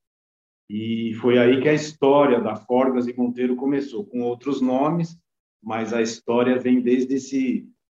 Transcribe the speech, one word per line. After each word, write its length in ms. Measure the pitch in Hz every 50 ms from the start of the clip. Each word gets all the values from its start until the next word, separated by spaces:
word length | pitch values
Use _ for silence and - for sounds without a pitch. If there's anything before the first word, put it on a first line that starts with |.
| _ _ _ _ _ _ _ _ _ _ _ _ _ -
E 420 | 104 107 110 113 113 113 117 113 107 -
foi 160 | - 123 123
aí 240 | 123 120 123 131 135
que 80 | 131 151
a 60 | 151
história 680 | 151 - - - - 139 139 139 143 143 131 120 117
da 160 | 107 107 107
Forgas 500 | 104 - - 123 123 127 127 123 123 117
e 80 | 120 -
Monteiro 420 | 123 123 120 120 123 127 123 123
começou, 500 | 123 135 139 143 139 - - 117 107 101
com 160 | - - 123 120
outros 400 | 120 123 120 - 143 143 - 127
nomes, 520 | 127 127 131 139 156 165 170 170 165 - - _ _ _ _ _ _ _ _ -
mas 300 | 107 110 113 113 107 117
a 80 | 117
história 580 | 113 113 - - - - 117 120 123 123 127 127
vem 220 | - 127 127 127
desde 360 | - 120 123 127 131 131 135
esse, 520 | 135 127 - 139 135 131 127 107 98 - - _ _ _ _